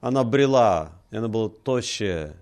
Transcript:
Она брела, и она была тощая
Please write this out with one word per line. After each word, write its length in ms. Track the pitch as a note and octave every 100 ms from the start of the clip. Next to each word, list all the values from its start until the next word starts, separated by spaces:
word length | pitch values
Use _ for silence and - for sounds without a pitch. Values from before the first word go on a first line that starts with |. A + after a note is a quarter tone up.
Она 220 | B2 C3+
брела, 680 | A#2+ B2 C#3 C3+ A#2 F2 D#2 D#2+ _
и 60 | G#2+
она 120 | A2+
была 200 | A2 G#2+
тощая 880 | - - B2+ A#2 - G#2 F2 D2+ D#2